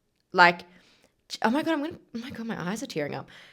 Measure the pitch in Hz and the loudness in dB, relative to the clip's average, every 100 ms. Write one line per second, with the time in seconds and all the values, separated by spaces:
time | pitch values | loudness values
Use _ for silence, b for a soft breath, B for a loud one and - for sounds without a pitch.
0 | _ _ _ 180 175 175 - b b b | _ _ _ 6 6 6 -4 b b b
1 | b b _ - - 262 320 320 294 349 | b b _ -2 0 0 0 -2 -4 -10
2 | - 233 247 226 226 220 175 196 277 - | -14 -14 -12 -12 -10 -8 -6 -8 -8 -6
3 | 143 135 - B B | -6 -8 -12 B B